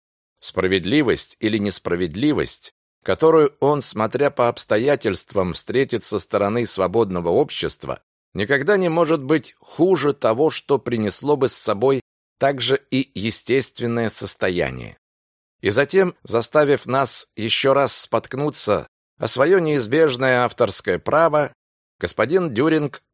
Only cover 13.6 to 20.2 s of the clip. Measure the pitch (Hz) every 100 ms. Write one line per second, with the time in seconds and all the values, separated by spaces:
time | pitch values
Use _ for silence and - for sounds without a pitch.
13.6 | 127 - 120 117 113 - 101 - 95 87
14.6 | 71 64 55 - _ _ _ _ _ _
15.6 | 185 208 143 190 180 - - 113 - 151
16.6 | 147 131 - 135 131 - - - 107 -
17.6 | 135 135 131 - - 113 - 127 147 -
18.6 | - 92 60 _ _ - - 120 147 190
19.6 | 160 147 107 147 160 123